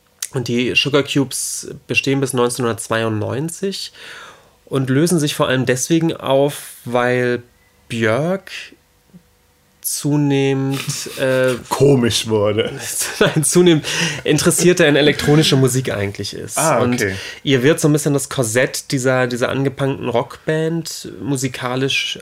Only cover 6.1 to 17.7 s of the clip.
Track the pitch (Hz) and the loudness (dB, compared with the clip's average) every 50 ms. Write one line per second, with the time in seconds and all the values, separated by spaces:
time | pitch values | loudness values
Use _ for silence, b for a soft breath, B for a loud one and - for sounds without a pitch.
6.1 | - - - 127 135 135 143 147 143 - - - - - - 123 117 123 120 123 | -2 -2 -2 0 2 4 2 2 0 -4 -14 -16 -18 -16 -8 -2 0 0 2 2
7.1 | 123 123 123 123 123 120 120 _ _ _ _ _ _ _ _ - 120 113 113 110 | 2 2 2 0 0 -2 -6 _ _ _ _ _ _ _ _ -8 -4 0 0 2
8.1 | 107 131 151 175 190 196 - - - - - - - _ _ _ _ _ _ _ | 2 0 0 -2 -4 -4 -6 -10 -14 -14 -14 -16 -20 _ _ _ _ _ _ _
9.1 | - - _ _ _ _ _ _ _ _ _ _ _ _ - - - - - 147 | -20 -20 _ _ _ _ _ _ _ _ _ _ _ _ -10 -8 -6 -4 -2 0
10.1 | 147 147 147 143 139 139 139 135 135 135 135 135 139 135 - - - - - - | 0 2 2 2 2 2 2 2 0 0 0 -2 -4 -4 -6 -6 -6 -8 -8 -10
11.1 | - - 139 131 131 131 131 127 123 113 - - - - 135 143 143 127 120 117 | -6 -2 0 2 2 2 2 2 0 -2 -4 -4 0 2 4 6 6 6 4 2
12.1 | 107 - - 110 110 107 101 107 104 110 - - 139 135 - - - - - - | 0 0 -2 0 0 2 2 2 2 0 0 -2 -4 -8 -8 -8 -6 -6 -6 -4
13.1 | - - 214 160 - 165 143 - - 175 180 175 165 151 - B B B 175 160 | -2 0 0 2 2 2 0 2 4 4 6 6 6 4 2 B B B -2 -2
14.1 | 147 139 B - 156 147 - 175 - - 175 175 175 175 170 147 143 147 147 147 | -4 -4 B 0 2 2 2 2 2 4 4 4 4 6 4 4 4 4 4 4
15.1 | - - - 147 147 156 151 - 147 135 131 127 120 131 127 123 110 104 101 101 | 2 2 2 4 4 6 6 4 4 4 4 4 2 0 -2 -2 -2 -2 -2 -4
16.1 | 98 - 101 - - 85 - 107 - 135 147 165 139 117 120 123 123 120 110 98 | -4 -6 -8 -8 -8 -10 -10 -8 -4 0 2 2 2 4 2 2 0 0 -2 -2
17.1 | 95 95 B B B B B 147 135 127 120 147 | -4 -4 B B B B B 2 2 4 4 4